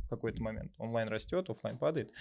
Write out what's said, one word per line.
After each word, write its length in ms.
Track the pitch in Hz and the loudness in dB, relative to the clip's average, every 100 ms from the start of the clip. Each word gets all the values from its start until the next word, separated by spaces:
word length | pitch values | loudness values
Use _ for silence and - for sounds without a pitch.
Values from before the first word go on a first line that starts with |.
| - | 8
в 40 | |
какой-то 320 | 113 113 110 | 2 0 0
момент, 320 | 110 110 - - | -2 -2 -6 -4
онлайн 300 | 113 117 110 | 0 2 2
растёт, 400 | 107 - 180 185 | 0 0 0 0
офлайн 280 | 113 110 120 | -2 -4 2
падает, 340 | 151 160 101 - | 2 2 -2 -4